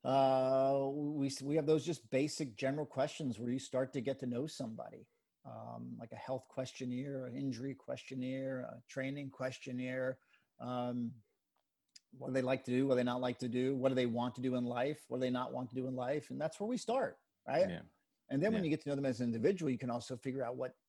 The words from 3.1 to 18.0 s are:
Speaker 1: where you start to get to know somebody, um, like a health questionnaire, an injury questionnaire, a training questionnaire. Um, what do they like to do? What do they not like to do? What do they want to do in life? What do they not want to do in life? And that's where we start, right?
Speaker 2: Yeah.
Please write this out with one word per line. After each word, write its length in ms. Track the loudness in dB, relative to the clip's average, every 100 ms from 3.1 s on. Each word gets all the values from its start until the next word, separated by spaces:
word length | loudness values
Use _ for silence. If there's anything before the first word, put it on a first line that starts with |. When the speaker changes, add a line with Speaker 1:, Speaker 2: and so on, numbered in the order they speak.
| 0 -4 -2
Speaker 1:
where 120 | -2
you 80 | -2
start 320 | 0 -2 0
to 80 | 0
get 180 | -2 -2
to 60 | -2
know 220 | -2 -2
somebody, 580 | -4 -6 -6 -12 -14 -20 _ _ _ -14
um, 500 | -12 -10 -10 -10 -10
like 140 | -12
a 20 | -12
health 300 | -6 -6 -6
questionnaire, 760 | -6 -6 -6 -4 -4 -4 -6 -6
an 100 | -4
injury 400 | -4 -2 -6 -8
questionnaire, 880 | -6 -8 -6 -6 -4 -2 -2 -4
a 160 | -6 -10 -10
training 400 | -4 -4 -4 -8
questionnaire. 880 | -4 -4 -4 -6 -4 -2 0 -2 -2 _ _ _ _
Um, 520 | -4 -2 -2 -2 -4 -6 _ _ _ _ _ _ _ -20 _ -10
what 100 | 0
do 60 |
they 80 | 2
like 220 | 2 0 2
to 60 |
do? 160 | 2 4
What 60 |
do 40 | 4
they 60 |
not 160 | 4 0
like 200 | -2 -2
to 100 | -2
do? 260 | 2 2 2
What 140 | 2
do 60 | 4
they 100 | 2
want 300 | 2 -2 0
to 60 |
do 140 | 0 0
in 80 |
life? 400 | 0 0 0 -2 -6
What 80 | 0
do 40 |
they 80 | 2
not 200 | 2 -2
want 180 | -4 -4
to 60 | -4
do 120 | -2
in 80 | -2
life? 340 | 0 -2 -2
And 100 | -4
that's 200 | -4 -2
where 100 | -2
we 80 | -2
start, 400 | 0 0 0 -4 _ _ 0
right? 220 | 4 4
Speaker 2:
Yeah. 100 | 0 -10 _